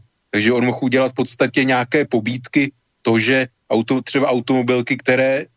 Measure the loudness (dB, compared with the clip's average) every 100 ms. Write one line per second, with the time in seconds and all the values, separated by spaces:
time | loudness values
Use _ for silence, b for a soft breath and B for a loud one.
0 | _ _ -6 0 2 2 0 0 0 2
1 | 0 -2 -4 0 0 2 0 0 0 -2
2 | 0 -2 -2 -8 -2 -2 -2 _ _ _
3 | 0 0 2 0 -2 _ -4 -2 0 -2
4 | -2 -2 0 -2 0 -2 0 -2 -2 -4
5 | 0 0 2 -2 -6